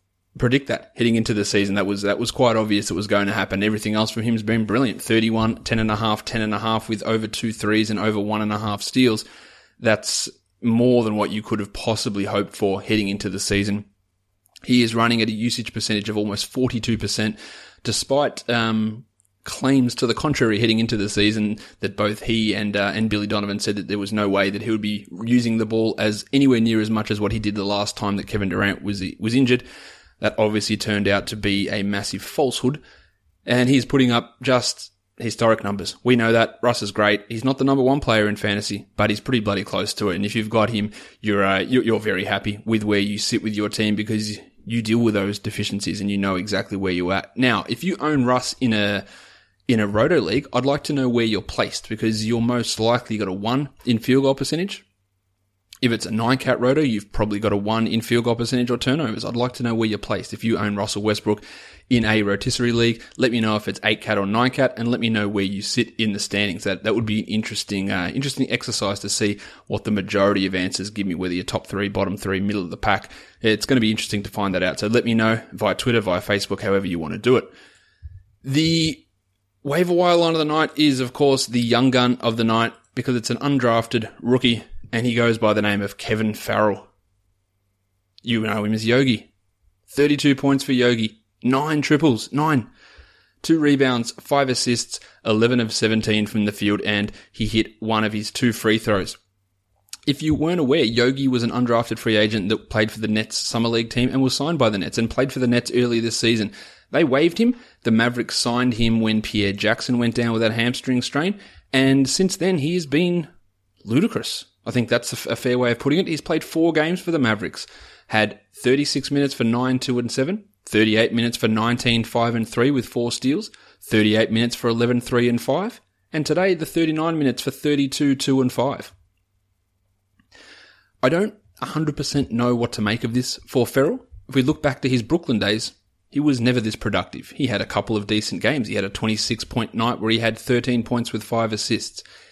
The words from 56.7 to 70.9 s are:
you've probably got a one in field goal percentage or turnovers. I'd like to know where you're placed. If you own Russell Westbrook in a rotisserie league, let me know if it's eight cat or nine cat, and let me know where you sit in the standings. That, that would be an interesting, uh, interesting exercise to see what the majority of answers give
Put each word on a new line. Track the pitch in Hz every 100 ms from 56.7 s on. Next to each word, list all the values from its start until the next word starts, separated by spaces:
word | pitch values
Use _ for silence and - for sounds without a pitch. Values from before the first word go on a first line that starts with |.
| 143
you've | 147 107 98
probably | - 107 101
got | 107
a | 101
one | 104 113 113
in | 110
field | 110 120 120
goal | 117
percentage | 117 127 123
or | 120
turnovers. | - 143 127 104
I'd | - 120
like | 123
to | -
know | 120
where | 113 113
you're | 101
placed. | - 101 -
If | 101
you | 113 110
own | 104 101
Russell | 107 104
Westbrook | 107 107 107 104 - - - - -
in | 120
a | 107 110
rotisserie | 101 101 127 120 120
league, | 117 117 113 - -
let | 127
me | 120
know | 110 107
if | -
it's | 98 107
eight | 107
cat | - 104
or | 98
nine | 110 127
cat, | 131 127 -
and | 117
let | 120
me | 113
know | 110 104
where | 104 98
you | 98
sit | - - 113 -
in | 107
the | 98
standings. | - 101 101 85 101
That, | 92
that | - 107
would | 110
be | 107
an | -
interesting, | 107 110 104 - 101 98
uh, | 98 87
interesting | - 139 - 131
exercise | 120 - - 101 101
to | 101
see | - 107 101 - - -
what | 101 -
the |
majority | 104 92 101 101 98 95
of |
answers | 95 90 90
give | 101